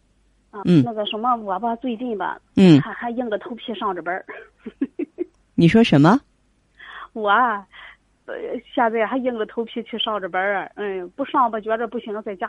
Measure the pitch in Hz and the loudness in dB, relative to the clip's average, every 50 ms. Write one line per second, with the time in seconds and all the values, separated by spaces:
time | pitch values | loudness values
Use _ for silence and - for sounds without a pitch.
0 | _ _ _ _ _ _ _ _ _ _ - 208 185 180 175 151 127 240 220 214 | _ _ _ _ _ _ _ _ _ _ -14 -4 0 2 4 4 4 2 -2 -4
1 | 208 202 - 208 226 254 247 233 214 196 185 185 233 233 233 233 - 254 233 208 | -6 -6 -6 -4 -2 0 0 -2 -2 -4 -6 -4 -4 -4 -4 -4 -6 -6 -6 -6
2 | 254 247 220 190 180 160 - - _ _ _ - 196 180 156 131 - - - - | -6 -6 -6 -4 -6 -6 -8 -10 _ _ _ 6 8 10 10 8 6 2 -6 -10
3 | - 240 240 247 254 233 208 190 - - 247 214 - - 214 - 233 202 185 175 | -8 -8 -6 -6 -4 -4 -4 -6 -6 -8 -14 -12 -10 -10 -8 -6 -4 -4 -4 -4
4 | 160 175 180 190 - - - - - - _ _ - - - - 277 - _ - | -6 -6 -6 -8 -8 -12 -16 -18 -20 -20 _ _ -18 -16 -10 -8 -8 -6 _ -8
5 | - - _ - 349 - _ _ _ _ _ - 170 165 - 226 233 - - 143 | -10 -8 _ -10 -10 -10 _ _ _ _ _ 4 4 6 6 6 6 6 6 6
6 | 143 165 220 285 - _ _ _ _ _ _ _ _ _ _ - - - - - | 8 6 6 4 0 _ _ _ _ _ _ _ _ _ _ -20 -20 -20 -18 -18
7 | - - - 233 214 202 202 226 254 240 214 202 196 _ - - - - - _ | -18 -14 -8 -4 0 2 4 4 4 2 0 -4 -8 _ -20 -20 -20 -20 -20 _
8 | _ _ _ _ _ - - - - - - 247 - - - 302 240 226 220 233 | _ _ _ _ _ -12 -10 -10 -8 -8 -8 -8 -10 -6 -2 0 0 0 2 0
9 | 220 202 240 269 240 254 240 220 214 208 - 233 226 226 - 240 220 - - 208 | -2 -2 -2 -2 -2 -2 -2 -4 -6 -6 -6 -6 -6 -6 -6 -10 -10 -8 -6 -6
10 | - 226 214 202 185 180 180 185 190 202 202 185 160 143 - - 415 403 381 381 | -4 -2 -4 -4 -4 -4 -2 -2 0 0 0 -2 -4 -6 -8 -8 -6 -6 -4 -6
11 | 349 180 - - 277 - - 294 254 226 220 220 196 220 226 226 240 214 240 240 | -8 -8 -8 -8 -6 -2 0 2 2 2 0 -2 -4 -2 -2 -2 -2 -4 -6 -8
12 | - - 202 220 214 226 196 180 - | -8 -8 -8 -8 -8 -10 -8 -8 -8